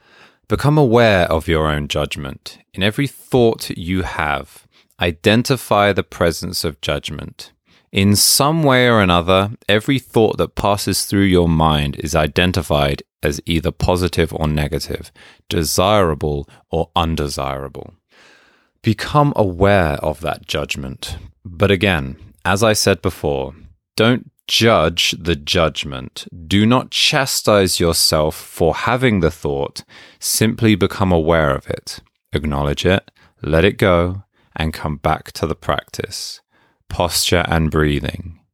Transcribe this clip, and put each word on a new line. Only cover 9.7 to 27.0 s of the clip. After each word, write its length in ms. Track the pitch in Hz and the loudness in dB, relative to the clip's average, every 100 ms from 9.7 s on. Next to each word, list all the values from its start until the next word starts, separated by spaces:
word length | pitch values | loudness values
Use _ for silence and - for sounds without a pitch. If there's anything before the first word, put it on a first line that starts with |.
| 104 - 135 | 0 2 -2
thought 380 | - 123 110 - | 0 2 2 2
that 180 | 82 - | -2 -2
passes 500 | 104 101 - 95 - | -2 0 -2 -4 0
through 180 | 101 | 2
your 260 | 98 90 85 | 4 4 4
mind 480 | 80 80 76 71 69 | 4 2 2 -2 -4
is 160 | 76 78 | -2 0
identified 880 | 78 - 90 90 78 76 71 71 - _ | 0 2 0 0 0 0 0 -2 -10 _
as 200 | 76 73 - | -4 -4 -4
either 260 | 82 80 | -2 -2
positive 600 | - - 90 90 - 80 | -2 0 0 0 0 -2
or 140 | 82 78 | -2 -2
negative, 640 | 76 76 73 - 73 - _ - _ _ | -2 -2 -4 -6 -10 -12 _ -20 _ _
desirable 1000 | 92 71 - 92 107 87 73 76 71 69 - _ | -4 -2 0 2 2 2 0 -4 -4 -8 -18 _
or 220 | 82 82 90 | -4 -2 -2
undesirable. 1000 | 80 80 73 69 67 67 69 65 - - _ _ _ _ _ _ _ _ | -2 -2 -4 -6 -6 -8 -10 -14 -18 -20 _ _ _ _ _ _ _ _
Become 520 | 117 107 - 147 147 - | -2 -2 0 2 2 2
aware 600 | 101 85 98 101 80 71 | -2 2 2 4 2 0
of 260 | 78 76 | -4 -4
that 260 | 78 - - | -6 -8 -6
judgment. 680 | 78 71 - 67 65 - - - _ | -6 -6 -8 -10 -12 -12 -14 -16 _
But 280 | - 82 98 | -18 -2 2
again, 440 | 95 101 82 67 65 - _ - | 4 2 0 -4 -10 -18 _ -2
as 180 | 98 | 2
I 80 | 113 | 2
said 300 | 107 98 98 | 2 2 0
before, 520 | 98 - 78 69 67 - - _ _ - | -2 -4 -4 -4 -6 -12 -20 _ _ 0
don't 340 | 113 123 - _ - | 2 2 -4 _ -6
judge 640 | - 117 101 80 87 - 80 | 0 4 4 2 0 -4 -4
the 160 | 82 73 | -4 -4
judgment. 920 | 73 92 78 - 73 65 64 - - 90 80 | -2 0 0 -2 -10 -10 -12 -16 -18 -18 -2
Do 180 | 98 107 | 2 4
not 260 | 127 - | 2 0
chastise 880 | - | -2